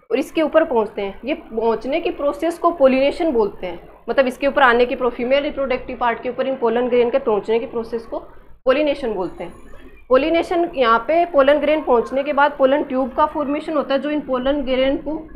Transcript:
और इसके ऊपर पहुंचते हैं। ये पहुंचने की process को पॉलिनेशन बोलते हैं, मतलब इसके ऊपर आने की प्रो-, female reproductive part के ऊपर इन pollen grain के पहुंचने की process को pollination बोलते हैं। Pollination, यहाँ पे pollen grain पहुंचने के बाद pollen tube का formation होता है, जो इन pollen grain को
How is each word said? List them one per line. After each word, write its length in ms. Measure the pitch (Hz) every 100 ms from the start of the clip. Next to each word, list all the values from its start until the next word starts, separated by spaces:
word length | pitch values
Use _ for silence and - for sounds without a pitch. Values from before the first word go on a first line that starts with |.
| _
और 80 | 247
इसके 240 | - -
ऊपर 220 | 302 320
पहुंचते 380 | 330 233 214 -
हैं। 180 | 196 190
ये 100 | 240
पहुंचने 680 | 320 - 220 226 220 247 311
की 100 | 339
process 480 | - 285 285 320 339
को 120 | 339
पॉलिनेशन 640 | 339 262 254 277 - 339
बोलते 340 | 233 202 - 180
हैं, 220 | 170 - - -
मतलब 160 | 226 262
इसके 200 | 254 277
ऊपर 160 | 285
आने 240 | 269 233 247
की 100 | 262
प्रो-, 160 | 247
female 300 | 240 240 277
reproductive 540 | 294 285 269 254 - 247
part 260 | 240 226
के 60 | 254
ऊपर 180 | 240 262
इन 100 | 262
pollen 320 | 233 226 247
grain 220 | 240 240
के 80 | -
पहुंचने 400 | - 214 202 226
की 80 | 240
process 400 | 233 226 233 -
को 120 | 311 - - - -
pollination 500 | - 262 302 285 247
बोलते 300 | 202 175 -
हैं। 300 | 175 - - - - - -
Pollination, 640 | 262 302 330 339 349 339
यहाँ 240 | 269 240 226
पे 260 | - 320 349
pollen 320 | 349 269 294
grain 240 | 285 311
पहुंचने 400 | 294 240 226 254
के 100 | 277
बाद 200 | 277 285
pollen 320 | 285 262 285
tube 300 | - 254 262
का 120 | 285 302
formation 500 | 311 277 294 330 311
होता 180 | -
है, 60 | 277
जो 100 | 294
इन 100 | 294
pollen 420 | 254 254 254 294
grain 340 | 254 254 262 285
को 320 | - 311 -